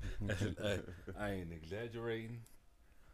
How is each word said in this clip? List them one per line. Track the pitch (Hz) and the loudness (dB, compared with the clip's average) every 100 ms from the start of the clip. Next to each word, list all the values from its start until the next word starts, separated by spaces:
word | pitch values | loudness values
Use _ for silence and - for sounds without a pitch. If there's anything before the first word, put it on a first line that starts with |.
| - | 0
<laughs> | - | 2
That's, | 101 92 101 - 104 90 82 90 - 92 | 2 4 2 4 4 4 2 -8 -6 0
I, | 104 | 2
I | |
ain't | 98 82 | 2 0
exaggerating. | 82 80 101 117 117 117 113 113 117 110 - - - - - - | -4 -4 -2 -2 -2 0 0 -2 -6 -10 -16 -18 -20 -20 -20 -18